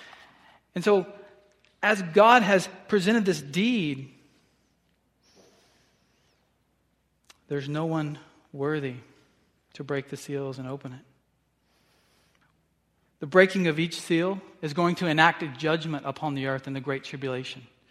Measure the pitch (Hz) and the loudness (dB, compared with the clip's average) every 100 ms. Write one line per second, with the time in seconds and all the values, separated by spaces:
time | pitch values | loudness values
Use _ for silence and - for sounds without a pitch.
0 | - - - _ - _ _ 180 190 202 | -20 -20 -20 _ -20 _ _ -2 2 2
1 | 180 - - - _ _ _ _ - 208 | 0 -10 -20 -20 _ _ _ _ 0 0
2 | 180 160 220 247 202 196 - - - 208 | 2 6 8 8 6 2 2 -8 -2 0
3 | 180 233 196 160 143 147 220 240 156 135 | 2 2 0 -2 -4 -2 0 0 -2 -6
4 | 131 - _ _ _ _ _ _ _ _ | -10 -20 _ _ _ _ _ _ _ _
5 | _ _ _ _ _ _ _ _ _ _ | _ _ _ _ _ _ _ _ _ _
6 | _ _ _ _ _ _ _ _ _ _ | _ _ _ _ _ _ _ _ _ _
7 | _ _ _ _ _ 143 139 151 165 160 | _ _ _ _ _ -8 -6 -6 -4 -4
8 | 151 147 - _ _ 139 143 156 139 123 | -4 -8 -16 _ _ -8 -4 -4 -6 -10
9 | 113 _ _ _ _ _ _ - 139 143 | -16 _ _ _ _ _ _ -16 -6 -6
10 | 131 135 - 139 139 131 127 139 135 127 | -6 -12 -10 -8 -8 -8 -10 -12 -12 -16
11 | - _ _ _ _ _ _ _ _ _ | -20 _ _ _ _ _ _ _ _ _
12 | _ _ _ _ _ _ _ _ _ _ | _ _ _ _ _ _ _ _ _ _
13 | _ _ 147 185 190 196 175 151 170 - | _ _ 2 6 6 4 0 0 -2 -4
14 | - 165 180 196 - - 160 143 170 170 | -2 0 0 -4 -10 -12 -6 0 0 0
15 | 175 151 165 165 160 123 156 165 160 147 | 0 4 4 4 -4 -4 -2 -2 -2 -6
16 | 139 135 156 139 135 135 139 135 127 135 | -8 -6 -6 -4 -4 -4 -6 -8 -6 -6
17 | - 143 135 127 131 - 120 _ _ | -8 -10 -8 -8 -10 -14 -20 _ _